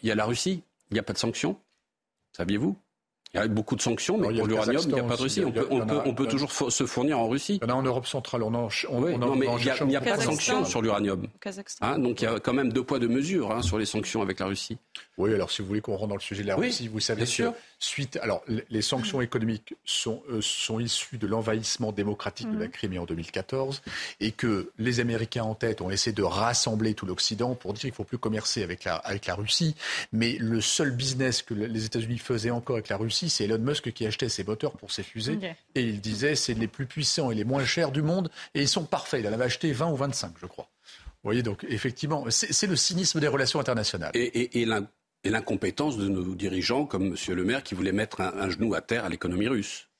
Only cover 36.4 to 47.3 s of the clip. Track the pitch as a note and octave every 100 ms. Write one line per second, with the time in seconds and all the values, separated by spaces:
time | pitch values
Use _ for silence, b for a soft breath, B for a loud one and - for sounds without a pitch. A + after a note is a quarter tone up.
36.4 | - A2+ A2+ - C3 - C#3 - C3+ A2
37.4 | G#2+ C#3 B2 - D#3 C#3 D3+ F#3 E3+ B
38.4 | B F3+ F3+ G3 D#3 D#3+ - C3+ G#2 A2
39.4 | B2 - E3 B2+ E3 C#3 C#3 B2 F#2 E2
40.4 | F#2 - - _ B B B - G2+ A#2
41.4 | A#2 G2 - A2 C3 - D3 D3+ A#2+ -
42.4 | A3+ - G3+ D#3 - F3 F#3 D#3+ D3 C3+
43.4 | C3 D3 C3 A#2 G#2 F#2 D#2 A#2 A#2+ A#2
44.4 | A#2+ B2 A2+ A2 G2+ _ _ _ F#2+ A2
45.4 | - G2+ G2 - D3+ A#2 G2 F#2+ F2+ F2+
46.4 | F#2+ F#2 F2 B2+ D3 F#2+ F#2+ E2+ -